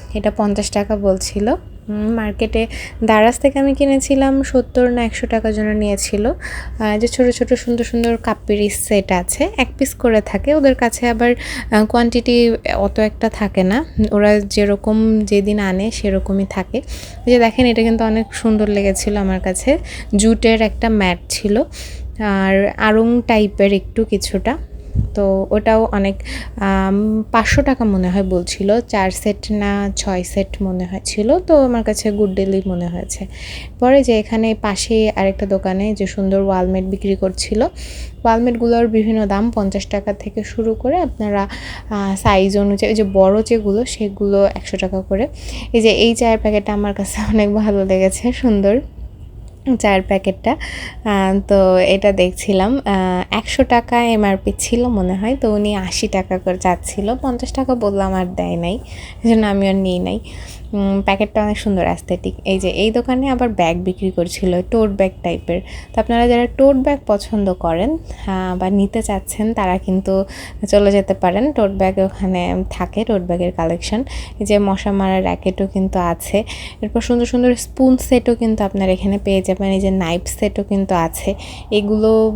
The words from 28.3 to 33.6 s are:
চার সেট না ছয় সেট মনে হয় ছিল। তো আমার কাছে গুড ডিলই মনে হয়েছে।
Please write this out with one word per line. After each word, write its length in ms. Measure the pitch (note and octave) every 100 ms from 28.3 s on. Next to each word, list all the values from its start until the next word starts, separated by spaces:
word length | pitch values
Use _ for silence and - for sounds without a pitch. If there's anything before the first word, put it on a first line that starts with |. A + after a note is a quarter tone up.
| F3+ F3 - G3 A3+
চার 300 | A#3+ G#3+ F#3+
সেট 400 | F3+ G#3+ G3+ -
না 400 | G#3 G3+ G3+ G3+ F#3+
ছয় 280 | - F#3
সেট 380 | F3+ G3+ F#3+ -
মনে 240 | G3 F3+ F3+
হয় 140 | F#3+
ছিল। 360 | - - G#3+ E4
তো 260 | F4+ D#4 C4
আমার 180 | A#3
কাছে 280 | A3 G#3+ A3
গুড 220 | G3+ G3+
ডিলই 280 | F#3+ G3 F#3+ F#3+
মনে 220 | F3+ F3
হয়েছে। 380 | F3 - - G3 - - -